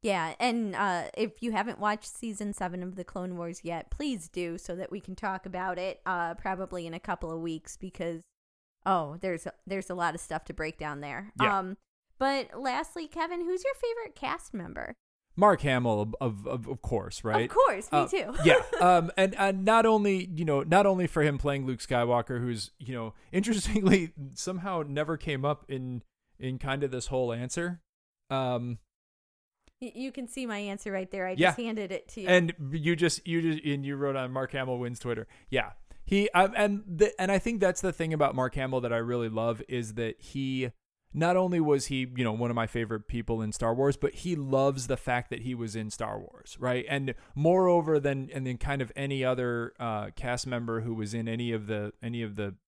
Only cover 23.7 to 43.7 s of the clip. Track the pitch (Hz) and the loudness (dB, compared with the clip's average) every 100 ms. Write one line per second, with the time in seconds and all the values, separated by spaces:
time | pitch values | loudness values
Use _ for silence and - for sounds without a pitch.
23.7 | 214 190 190 170 - 135 - - 185 196 | 2 6 6 4 -8 -14 -8 -6 -6 -4
24.7 | 180 143 139 151 160 - 139 139 147 - | -4 -4 -2 -2 -2 -4 -2 -2 -2 -6
25.7 | 135 127 123 - _ _ _ 127 127 135 | -8 -6 -8 -10 _ _ _ -8 -6 -4
26.7 | 135 143 127 - 131 123 117 123 - 170 | -2 -2 -4 -2 0 0 -2 -4 -4 -4
27.7 | 175 _ _ _ _ _ 135 127 123 120 | -6 _ _ _ _ _ -2 0 -2 -2
28.7 | 117 _ _ _ _ _ _ _ _ _ | -8 _ _ _ _ _ _ _ _ _
29.7 | _ 247 - 262 262 240 - 247 208 208 | _ -12 -8 -8 -8 -10 -8 -6 -4 -6
30.7 | 196 - 190 190 196 185 180 180 - 233 | -6 -6 -6 -6 -4 -4 4 4 4 -4
31.7 | 220 196 180 - - 185 180 165 - 139 | -6 -6 -8 -10 -8 6 6 6 -2 -6
32.7 | 160 156 170 170 - - 165 165 156 147 | -2 0 4 4 2 -2 0 2 0 -2
33.7 | 143 139 139 139 135 127 127 131 139 131 | -2 -2 -2 0 0 -2 -2 -2 -2 -2
34.7 | 123 120 120 123 113 110 - - 131 101 | -2 -4 -6 -4 -4 -6 -16 -4 -2 -2
35.7 | - - - - 196 208 175 196 233 208 | -8 -18 -12 2 2 4 6 4 4 2
36.7 | 202 208 165 208 - 185 196 233 233 185 | 2 -4 2 2 4 2 2 2 2 2
37.7 | 180 185 - 165 156 139 127 127 147 131 | 2 -2 -2 -2 2 2 2 0 0 0
38.7 | 131 120 117 117 123 113 110 113 113 - | 0 0 0 0 0 0 0 0 -2 -4
39.7 | 127 113 110 113 - - 139 135 131 123 | -6 -4 -4 -6 -6 -10 -6 -4 -2 -4
40.7 | - _ _ _ 143 165 185 185 180 151 | -6 _ _ _ 0 4 4 4 4 6
41.7 | 143 - 135 127 123 120 110 120 117 113 | 4 4 -2 -4 0 0 2 0 0 0
42.7 | 120 113 110 - 120 113 113 110 - 113 | -2 -2 -4 -4 -6 -2 -2 -2 0 0